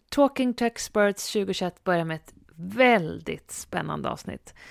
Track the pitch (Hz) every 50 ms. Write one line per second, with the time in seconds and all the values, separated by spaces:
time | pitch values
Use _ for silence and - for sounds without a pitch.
0 | - _ - - 285 269 277 - 262 247 233 - 240 233 233 - - - - 214
1 | 202 202 196 - - - - 214 196 190 190 - 185 175 175 _ _ 190 180 170
2 | 165 160 160 160 - - - - _ _ _ 165 165 185 202 233 254 247 240 208
3 | 165 156 170 160 165 - - 156 - - - - - - - 180 160 156 - 76
4 | - - - - - - - - - - - - - -